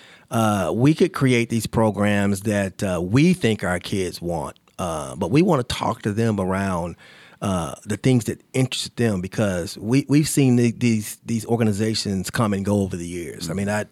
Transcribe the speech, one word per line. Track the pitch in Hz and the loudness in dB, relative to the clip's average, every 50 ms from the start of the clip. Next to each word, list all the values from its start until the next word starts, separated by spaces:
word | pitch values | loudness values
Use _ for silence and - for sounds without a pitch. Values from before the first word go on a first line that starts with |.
| - - - - _ - | -20 -20 -20 -20 _ -4
Uh, | - 117 113 107 107 98 90 78 85 | 0 2 2 2 2 0 0 -2 0
we | 110 127 147 160 | 2 4 4 4
could | - 185 165 - | 4 2 0 2
create | - 139 127 127 117 117 - | 0 2 4 4 2 2 0
these | 120 113 98 | -2 -2 -2
programs | - - 117 110 107 98 98 101 104 104 101 101 101 101 92 | -2 0 2 2 2 2 2 2 2 2 2 2 0 0 -2
that, | 98 110 104 101 98 95 - - | -2 -2 0 0 -2 -2 -4 -6
uh, | 107 95 90 82 | -4 -4 -2 -2
we | 87 90 104 135 156 180 180 | -2 2 2 4 4 4 4
think | - - 113 107 - - | 4 2 0 0 0 -2
our | 90 90 90 | -2 -2 -4
kids | - - 104 98 92 87 - - | -4 -4 -4 -2 -4 -4 -6 -6
want, | 85 87 85 80 69 67 - _ _ _ _ - | -6 -4 -4 -4 -6 -8 -12 _ _ _ _ -8
uh, | 95 85 80 - - 135 - | -6 -4 -4 -6 -6 -8 -6
but | - 190 - | -4 -2 2
we | 113 151 180 | 4 4 4
wanna | 208 165 127 120 | 4 2 0 0
talk | - - - - - 113 - | -2 -4 -4 -2 -4 -4 -2
to | - 113 | -4 -4
them | 101 107 117 113 107 98 | 0 0 0 0 2 0
around, | 92 92 92 95 98 95 92 85 85 87 - _ - - - - - - - - 95 | 0 0 0 0 0 -2 -2 -2 -4 -6 -10 _ -18 -20 -20 -20 -20 -20 -12 -6 -4
uh, | 101 95 87 80 69 - - - | -2 -2 -2 -4 -6 -10 -12 -10
the | 104 104 | -8 -6
things | - - 131 127 120 107 | -2 2 4 4 4 2
that | 120 85 - _ _ - | 0 -6 -8 _ _ -2
interest | 127 131 127 - - - - - | -2 -2 -2 -2 -8 -8 -8 -4
them, | - 120 113 101 92 | -2 0 0 0 -2
because | 90 92 - - 110 101 92 87 82 - - - | -4 -4 -2 -2 -2 0 0 -4 -6 -6 -8 -8
we, | 95 107 127 139 147 | -2 0 2 2 2
we've | - 147 151 156 143 | 4 2 2 2 2
seen | - 151 139 127 123 | 2 4 4 4 6
the, | 123 120 117 110 | 4 4 2 2
these, | - 117 120 113 107 104 - - - - | 2 0 2 2 0 -2 -6 -12 -14 -8
these | - 117 110 101 | -6 -4 -4 -2
organizations | - 120 113 117 107 101 98 110 110 110 - - 104 98 95 90 - | 0 0 2 2 2 2 0 -2 -2 -2 -2 -2 -2 -2 -4 -4 -4
come | - - 117 104 98 | -2 0 0 0 0
and | 98 98 | -2 0
go | 101 101 101 | 0 0 0
over | 98 92 92 | 0 -2 -4
the | 87 85 | -8 -8
years. | 85 87 87 85 69 - - 87 82 | -8 -8 -8 -10 -10 -10 -10 -8 -6
I | 82 | -6
mean, | 98 101 | -4 -4
I, | 101 104 107 104 - | -2 -2 -4 -6 -8